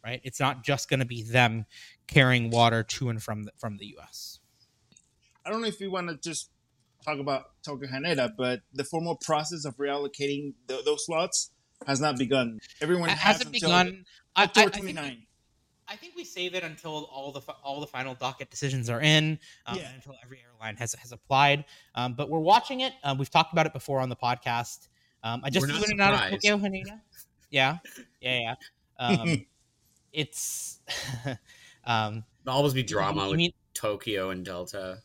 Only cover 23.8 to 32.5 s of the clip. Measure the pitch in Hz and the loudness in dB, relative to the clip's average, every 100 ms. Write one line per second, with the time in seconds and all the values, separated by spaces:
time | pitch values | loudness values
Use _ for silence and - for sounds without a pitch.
23.8 | - 135 127 120 123 123 131 117 117 - | -4 -2 -2 -2 -2 -2 -2 -4 -4 -12
24.8 | _ _ _ _ 113 120 135 170 139 151 | _ _ _ _ -8 -6 -2 0 0 -2
25.8 | 208 202 202 202 190 196 208 208 202 190 | -2 2 4 4 0 2 2 2 0 -4
26.8 | 190 220 _ - - _ _ 143 131 170 | -10 -16 _ -20 -20 _ _ 2 2 0
27.8 | - - - _ 127 127 113 127 - _ | -10 -20 -20 _ -4 -2 -2 -8 -12 _
28.8 | _ - 123 147 113 160 - _ _ _ | _ -6 0 0 0 -2 -4 _ _ _
29.8 | _ _ _ 156 147 - - - - - | _ _ _ -6 -6 -6 -8 -8 -12 -16
30.8 | - - - 123 131 120 _ - - _ | -10 -10 -8 -8 -8 -10 _ -20 -20 _
31.8 | 123 113 107 110 110 _ - | -2 0 0 -4 -12 _ -2